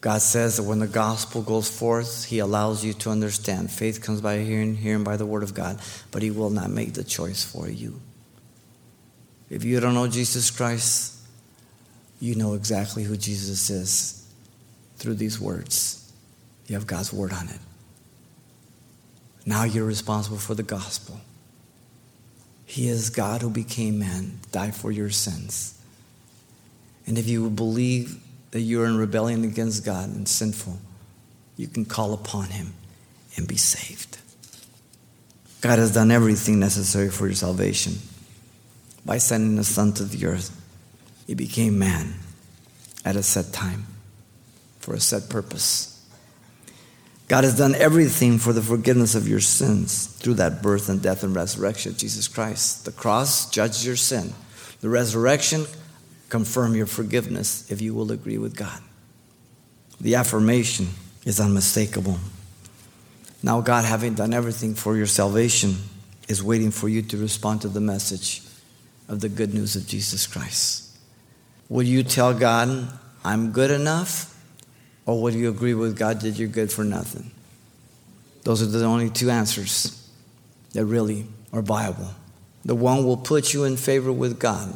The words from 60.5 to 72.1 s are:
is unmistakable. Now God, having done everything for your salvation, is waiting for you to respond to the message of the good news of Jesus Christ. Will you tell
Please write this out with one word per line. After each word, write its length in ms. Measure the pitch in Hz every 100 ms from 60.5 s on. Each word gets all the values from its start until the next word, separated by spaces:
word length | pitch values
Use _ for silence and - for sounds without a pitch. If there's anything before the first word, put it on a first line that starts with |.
| 123 113 - 92 90 - -
is 160 | - 101
unmistakable. 760 | 104 98 92 - 107 107 95 87 90 - - - - - - - - - - -
Now 180 | 123 117
God, 240 | 113 120 113
having 300 | 110 120 107
done 180 | 107
everything 400 | 120 117 110 110
for 240 | 107 104 110
your 80 | 104
salvation, 720 | - 101 104 117 - 101 95 98 - - - -
is 160 | 98
waiting 280 | 98 113 110
for 180 | - 107
you 140 | 110
to 140 | 110 104
respond 440 | 107 - 107 107
to 80 | 107
the 100 | 98
message 640 | 107 98 - 95 - - - - - - - - -
of 140 | 107
the 80 | 107
good 240 | 101 107
news 220 | 104 104 101
of 120 | 92
Jesus 380 | 101 104 - -
Christ. 580 | - - - - - - - - - - - _ - -
Will 140 | 123
you 200 | 123 131
tell 300 | 131